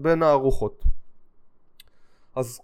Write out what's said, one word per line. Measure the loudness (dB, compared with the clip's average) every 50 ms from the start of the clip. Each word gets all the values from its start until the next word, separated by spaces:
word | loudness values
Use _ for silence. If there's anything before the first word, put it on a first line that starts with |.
בין | -2 0 0 2
הארוחות. | 2 2 2 2 2 0 0 0 -2 -6 -6 0 0 0 0 0 -4 -10 -16 -20 -20 -20 _ -20 -20 -20 -20 _ -20 -20 _ -20 -20 _ _ -20 -20 -20 _ _ _ -12 -8
אז | -8 -8 -8 -12 -18